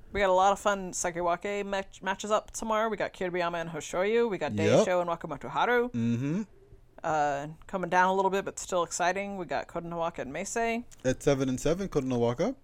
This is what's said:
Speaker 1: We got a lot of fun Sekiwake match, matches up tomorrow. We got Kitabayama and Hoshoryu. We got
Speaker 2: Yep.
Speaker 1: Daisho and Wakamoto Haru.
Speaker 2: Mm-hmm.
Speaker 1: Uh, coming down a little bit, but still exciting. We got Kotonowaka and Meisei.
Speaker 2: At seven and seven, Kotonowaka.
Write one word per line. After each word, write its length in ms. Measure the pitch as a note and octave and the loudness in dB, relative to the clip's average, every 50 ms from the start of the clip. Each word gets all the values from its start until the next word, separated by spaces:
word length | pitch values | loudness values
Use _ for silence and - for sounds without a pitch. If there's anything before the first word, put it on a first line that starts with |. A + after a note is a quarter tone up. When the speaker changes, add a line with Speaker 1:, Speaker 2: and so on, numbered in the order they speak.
| - - | -14 -6
Speaker 1:
We 80 | - G3 | -2 2
got 100 | G#3 F#3+ | 4 4
a 40 | F#3 | 6
lot 180 | F#3 F#3 G3 | 6 6 6
of 80 | G3 - | 4 4
fun 320 | - G#3+ G3+ G3 F#3+ F3+ | 2 0 0 0 -2 -6
Sekiwake 760 | - - - F#3 D#3+ E3+ F3 E3+ E3+ F3 - G3+ G3+ G3+ G3+ | -6 -4 -4 -4 -2 -2 0 0 0 0 -2 -4 -4 -4 -4
match, 360 | G3 G3 G3 G3 - - - F3 | -4 -4 -4 -4 -6 -10 -8 -6
matches 260 | - G3 G3 - G#3 | -4 -4 -4 -2 0
up 200 | G#3+ G#3 - - | 0 0 0 -2
tomorrow. 360 | - - A#3 A3+ A3 G#3+ A3 A3+ | -8 -8 -4 -2 0 2 2 0
We 80 | G#3+ F3+ | 0 -2
got 160 | D#3 - - | -4 -4 -4
Kitabayama 480 | - F#3+ F3+ E3+ F3+ E3+ E3+ F3 E3+ | -4 -4 -2 0 0 0 0 -2 -2
and 80 | E3 E3 | -4 -6
Hoshoryu. 600 | E3 D#3 - - - E3+ F#3+ G#3 A3+ A#3 A#3 A#3 | -6 -8 -8 -4 -2 0 0 2 2 2 2 2
We 80 | F#3+ D#3+ | 0 -2
got 160 | D#3 C#3+ G#2+ | -2 -2 0
Speaker 2:
Yep. 340 | G#2 - - - - A3 G3+ | 2 4 4 6 6 6 4
Speaker 1:
Daisho 140 | F3+ F3+ | 4 2
and 80 | F3 F3 | 2 0
Wakamoto 400 | E3 - - - D3 - - A#2+ | -2 -4 -4 -8 -8 -8 -8 -6
Haru. 400 | - C#3+ E3+ G#3+ B3 A#3+ A#3+ B3 | -2 0 2 2 4 2 2 0
Speaker 2:
Mm-hmm. 520 | - A#2+ A2+ A#2 A#2 A#2 C3+ C#3+ D#3+ G3+ A3 - - - - - - - - - _ - - | -2 -2 0 0 0 0 0 -2 -2 -2 -4 -6 -12 -20 -20 -20 -20 -20 -20 -20 _ -8 -4
Speaker 1:
Uh, 440 | E3 D#3 D#3 D3 D3 C#3 C#3+ C#3+ D#3 D#3+ - - - | -2 0 2 2 0 0 -2 -6 -8 -12 -14 -12 -8
coming 220 | - F#3+ F3+ E3+ | -6 -6 -2 2
down 200 | F#3 F3+ F3+ F#3+ | 4 4 6 6
a 40 | F#3+ | 6
little 160 | G3 F#3+ F#3+ | 4 2 2
bit, 140 | F#3 G3 F#3 | 2 0 -2
but 140 | D3+ - - | -4 -8 -10
still 240 | - - G3 F3+ E3+ | -6 -2 0 0 0
exciting. 540 | D#3+ - - F3+ F3 F#3 G3 G3+ G3+ G3+ F#3+ | 0 -2 0 0 0 0 0 -4 -6 -6 -8
We 80 | F3 | -6
got 220 | C#3+ C#3+ B2 - - | -4 -4 -4 -4 -4
Kotonowaka 520 | - E3+ E3+ E3+ E3+ E3+ E3 E3+ E3+ - | -8 -8 -8 -6 -4 -4 -4 -4 -4 -6
and 140 | B2+ - C#3 | -8 -6 -6
Meisei. 500 | D#3+ G3 - - A#3 A#3 A#3 A3+ A#3 A#3+ - - - - | -8 -6 -4 -2 -2 0 0 -2 -2 -6 -8 -12 -6 -2
Speaker 2:
At 180 | B2+ B2+ - - | -2 -2 0 2
seven 260 | D3 C#3+ C3 C#3 C3 | 2 2 2 2 0
and 100 | B2+ B2 | 0 0
seven, 280 | - C#3+ E3 F#3 G3+ F3 | 0 0 0 0 -2 -4
Kotonowaka. 640 | - D3+ C3 C3 B2+ A#2+ A#2+ A#2 B2 B2 E3+ A#3+ C#4 - | -2 -2 0 0 0 2 2 2 2 0 0 -2 -2 -4